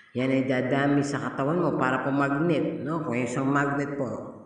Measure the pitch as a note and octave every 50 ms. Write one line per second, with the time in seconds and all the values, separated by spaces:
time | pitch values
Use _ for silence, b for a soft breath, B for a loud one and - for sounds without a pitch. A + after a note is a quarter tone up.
0 | B B B A#2+ B2+ C3+ C3+ C3+ B2+ C3 C3 B2+ B2+ B2 C#3+ C#3 C#3 C#3+ C#3+ C#3+
1 | C#3 - - B2+ - B2 - - C3+ C#3+ E3 F3+ E3 D3 A#2+ A#2+ B2+ B2+ C3 C3
2 | - C#3 C3+ C#3 C#3 C#3 C#3+ D3 E3 F3 D#3+ C3 - - - - A#2+ C#3 E3 E3
3 | D3+ B2+ A#2 B2 B2+ A#2 - C#3 C3+ C3+ C#3+ C#3+ C#3+ C#3 C#3 C#3+ C#3+ C#3 C#3 C#3+
4 | C3+ A2 G#2+ - - - - - -